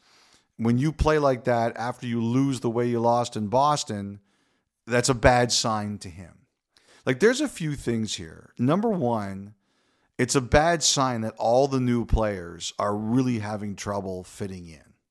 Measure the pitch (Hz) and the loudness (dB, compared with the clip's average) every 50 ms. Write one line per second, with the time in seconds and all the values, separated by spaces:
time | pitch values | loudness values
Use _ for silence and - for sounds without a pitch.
0 | _ _ _ _ _ _ _ _ _ _ _ - 110 113 120 123 135 160 151 - | _ _ _ _ _ _ _ _ _ _ _ -2 0 2 2 2 2 0 0 0
1 | - 156 156 151 147 139 131 117 - 131 120 117 117 120 117 117 113 123 123 - | 2 2 4 4 4 2 2 2 0 0 0 2 0 -2 -2 -4 -6 -6 -6 -6
2 | 131 123 117 117 113 113 120 131 139 139 135 113 - 120 113 117 120 123 120 117 | -6 -4 -2 0 0 2 2 2 2 2 0 -2 -2 -2 0 0 0 0 0 2
3 | 117 117 120 120 120 - - 113 107 101 107 127 139 147 151 143 - - 110 101 | 4 4 4 4 2 -2 -4 -4 -4 0 2 2 4 4 2 0 -2 -6 -6 -8
4 | 101 101 101 101 - _ _ _ _ _ _ _ _ _ _ _ _ - 117 120 | -8 -10 -12 -14 -18 _ _ _ _ _ _ _ _ _ _ _ _ 0 0 2
5 | 120 - 135 113 101 139 123 123 123 120 - - - 120 110 107 104 104 104 101 | 2 2 2 4 4 6 6 6 4 2 0 -2 0 -2 -2 -2 -4 -6 -8 -10
6 | - 98 78 90 90 80 80 _ _ _ _ _ _ _ _ _ _ _ _ _ | -12 -16 -16 -18 -18 -20 -20 _ _ _ _ _ _ _ _ _ _ _ _ _
7 | _ 131 127 123 190 220 254 254 311 254 - - 165 151 143 127 - 120 117 113 | _ -2 0 4 4 4 4 2 -2 -4 -4 -6 -6 -4 -4 -4 -4 -2 -2 -2
8 | 110 101 - - 90 80 80 82 - - _ - 120 131 156 196 214 240 214 175 | -2 -4 -6 -8 -10 -14 -18 -20 -20 -18 _ 0 2 2 2 2 2 0 0 0
9 | 135 120 117 110 101 98 98 98 98 104 - _ _ _ _ _ _ _ _ _ | 0 0 0 -2 -2 -6 -8 -10 -14 -16 -20 _ _ _ _ _ _ _ _ _
10 | _ _ _ - 127 120 - 143 127 110 - 147 151 170 175 160 - - - 147 | _ _ _ -2 -2 0 2 0 0 4 4 4 4 4 2 2 2 0 2 2
11 | 131 131 123 113 110 110 - - 110 110 117 127 139 143 135 131 127 123 120 120 | 0 0 0 -2 -4 -6 -6 -2 0 4 4 4 4 4 2 0 2 2 2 0
12 | 110 - - 113 110 107 104 92 85 85 87 85 - - - - 98 104 104 104 | 2 2 2 2 2 0 -2 -4 -8 -10 -12 -10 -10 -8 -6 -4 -2 -2 -2 -2
13 | 110 110 117 131 131 127 123 110 104 104 110 104 104 104 98 - - 107 101 101 | -2 0 0 2 2 0 -2 -2 -4 -6 -6 -6 -6 -8 -8 -8 -6 -6 -6 -4
14 | 95 95 92 92 90 - - - 107 98 95 92 87 82 78 71 - - _ _ | -6 -6 -8 -10 -10 -14 -12 -10 -10 -10 -10 -12 -14 -16 -20 -20 -20 -20 _ _
15 | _ _ | _ _